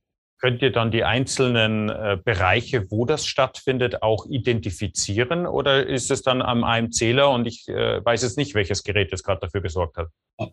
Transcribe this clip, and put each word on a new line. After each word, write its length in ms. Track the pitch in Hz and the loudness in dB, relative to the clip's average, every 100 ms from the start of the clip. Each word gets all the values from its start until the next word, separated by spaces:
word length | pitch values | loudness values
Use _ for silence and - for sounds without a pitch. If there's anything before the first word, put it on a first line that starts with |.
| _ _ _ _ | _ _ _ _
Könnt 240 | 127 120 | -2 2
ihr 80 | 135 | 0
dann 180 | 120 113 | 2 0
die 140 | 110 | 2
einzelnen, 880 | 95 120 135 - 127 117 110 110 107 | 2 2 0 0 2 4 2 2 -2
äh, 280 | - 107 98 120 | -2 -2 -2 0
Bereiche, 640 | 101 92 107 - 127 90 | 2 2 2 0 -2 -2
wo 160 | 107 120 | -2 0
das 220 | 151 - | 0 -2
stattfindet, 760 | - 131 - - 127 123 - | 0 0 -2 -2 0 0 0
auch 240 | 110 110 - | 0 0 -2
identifizieren? 1200 | 135 127 113 107 - 95 - - 101 190 170 175 | -4 0 0 -2 -6 -6 -4 -2 0 0 0 -2
Oder 400 | 135 139 135 - | 0 2 2 2
ist 240 | 135 - | -2 -2
es 140 | 131 | -2
dann 180 | 131 127 | 0 0
an 220 | 120 120 | 2 0
einem 280 | 117 117 113 | 2 0 0
Zähler 380 | - 117 127 139 | 0 2 4 4
und 160 | 120 117 | 2 -2
ich, 220 | 113 - | -6 -8
äh, 360 | 110 113 110 | -2 -2 0
weiß 200 | 107 117 | 0 0
jetzt 140 | 120 123 | 0 -2
nicht, 180 | 139 107 | -2 0
welches 260 | 98 98 | 0 -2
Gerät 300 | - 101 92 | -2 0 0
jetzt 120 | 92 | -2
gerade 180 | - 95 | -4 -4
dafür 200 | 90 101 | -2 -4
gesorgt 360 | 87 85 85 - | -4 -4 -4 -4
hat? 100 | 82 _ _ - 110 | -10 _ _ -12 -12